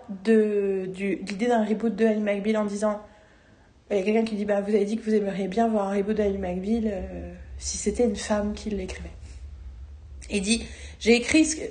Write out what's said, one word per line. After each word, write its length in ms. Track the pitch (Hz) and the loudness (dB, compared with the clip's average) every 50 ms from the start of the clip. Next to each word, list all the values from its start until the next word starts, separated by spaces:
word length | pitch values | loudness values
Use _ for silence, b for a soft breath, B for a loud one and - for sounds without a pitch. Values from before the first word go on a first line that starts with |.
| - - 202 185 190 | -10 -12 -10 -2 4
de, 600 | 220 226 220 214 214 208 202 202 196 190 190 185 190 | 6 6 6 6 4 2 0 0 0 0 -2 -2 -6
du, 240 | 185 185 196 202 180 | -6 -4 -2 -2 -2
de 120 | - 190 190 | -2 -4 -6
l'idée 160 | 208 185 233 | -4 -2 2
d'un 180 | 240 240 226 208 | 2 4 4 4
reboot 300 | 196 220 196 226 233 214 | 2 0 0 0 0 2
de 120 | 208 220 | 2 2
Ally 140 | 226 214 214 | 2 2 2
McBeal 360 | 208 202 202 202 196 214 220 | 0 0 0 0 0 0 0
en 80 | 214 214 | 0 0
disant, 360 | 202 202 202 214 214 208 208 b b b b b b b b b b b b b b b b _ - | -2 -2 0 0 0 -2 -2 b b b b b b b b b b b b b b b b _ -2
il 80 | 208 196 | 0 0
y 20 | |
a 20 | |
quelqu'un 220 | 185 214 214 226 226 | 2 4 4 2 2
qui 100 | 220 214 | 2 0
dit, 80 | 196 208 | -2 0
bah, 140 | 196 202 202 | 0 0 0
vous 140 | 196 202 214 | 2 2 4
avez 100 | 202 202 | 2 2
dit 120 | 202 226 | 2 -2
que 80 | 220 - | -2 0
vous 100 | 220 220 | 2 2
aimeriez 340 | 214 202 196 185 180 196 180 | 2 2 0 -2 -2 -2 -2
bien 200 | 185 226 233 226 | 2 2 2 4
voir 200 | 220 208 196 196 | 2 2 0 0
un 60 | 196 | 0
reboot 200 | 202 196 202 214 | 0 0 0 0
de 60 | 214 | 2
Ally 160 | 214 202 196 196 | 2 0 0 -2
McBeal, 460 | 190 180 180 185 185 202 226 233 214 | -2 -4 -4 -2 -2 0 0 0 0
euh, 460 | 220 196 185 185 185 180 175 175 175 175 - - - - | 0 -2 -4 -6 -8 -8 -10 -10 -10 -12 -14 -14 -14 -12
si 200 | - - - - - | -10 -8 -6 -6 -4
c'était 260 | - 214 208 - 240 | -2 0 2 2 2
une 120 | 226 202 | 2 2
femme 360 | - - - 214 208 202 208 | 0 -2 -2 0 0 0 -2
qui 160 | 214 - - 220 | -4 -4 -4 -4
l'écrivait. 380 | 208 190 185 185 - - - - - - B B B B B B B - - - - - - - - - - - - - - - | -4 -4 -4 -6 -8 -10 -10 -12 -12 -14 B B B B B B B -14 -14 -14 -14 -14 -16 -16 -16 -16 -16 -16 -16 -14 -8 -4
Et 100 | - 202 | -4 -2
dit, 240 | 185 202 233 226 B B B B B B B B | 0 0 0 -2 B B B B B B B B
j'ai 140 | - 202 233 | 4 6 6
écrit 300 | 240 233 - - 320 311 | 6 6 4 6 6 6
ce 100 | - - | 4 2
que, 60 | - - - | -4 -6 -6